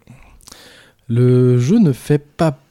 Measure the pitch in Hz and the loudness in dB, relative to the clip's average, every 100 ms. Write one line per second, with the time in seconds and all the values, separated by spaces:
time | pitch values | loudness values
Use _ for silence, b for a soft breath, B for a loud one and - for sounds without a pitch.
0 | _ b b b B B B B B B | _ b b b B B B B B B
1 | - 117 123 127 123 123 123 226 175 127 | -8 -2 0 2 2 0 0 0 0 -2
2 | - 147 - - 160 143 _ | -4 -4 -4 -6 -4 -6 _